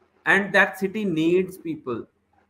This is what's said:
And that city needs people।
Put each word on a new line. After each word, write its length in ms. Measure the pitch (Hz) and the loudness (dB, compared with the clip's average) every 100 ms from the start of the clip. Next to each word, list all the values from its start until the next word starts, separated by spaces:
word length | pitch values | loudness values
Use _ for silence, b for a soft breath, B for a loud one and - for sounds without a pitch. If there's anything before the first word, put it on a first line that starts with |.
| _ _ - 190 | _ _ 2 2
And 80 | 202 | 2
that 400 | 196 196 - 190 | 2 2 0 -6
city 240 | 214 202 | -2 -2
needs 400 | 156 165 180 185 | 0 2 2 0
people। 640 | - 170 151 131 110 - _ _ _ _ | -6 -10 -10 -8 -8 -10 _ _ _ _